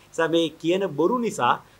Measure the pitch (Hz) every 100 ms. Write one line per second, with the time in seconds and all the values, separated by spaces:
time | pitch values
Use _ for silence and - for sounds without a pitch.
0 | _ - 165 165 165 151 160 180 190 143
1 | 170 247 233 - 123 147 - -